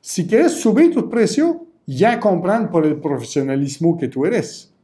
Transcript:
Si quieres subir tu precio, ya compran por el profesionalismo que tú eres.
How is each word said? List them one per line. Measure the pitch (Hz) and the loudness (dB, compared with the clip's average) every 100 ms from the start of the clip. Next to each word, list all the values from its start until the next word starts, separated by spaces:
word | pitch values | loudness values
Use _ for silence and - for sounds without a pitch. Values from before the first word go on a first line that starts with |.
Si | - - 175 | -8 -6 0
quieres | 220 330 | 2 2
subir | - 226 214 330 | 2 2 4 4
tu | 277 - | 2 -2
precio, | 233 220 - 330 330 - _ - | 0 0 2 0 -2 -8 _ -10
ya | 127 208 233 | 0 2 2
compran | 214 180 180 220 208 | 0 0 0 -2 0
por | 170 156 | 0 0
el | 151 | -2
profesionalismo | 151 139 117 147 135 139 139 139 165 165 | -4 -6 -4 -4 -2 -2 -4 0 0 0
que | 127 | -4
tú | - | -2
eres. | 151 226 - - - _ | 0 0 -4 -10 -20 _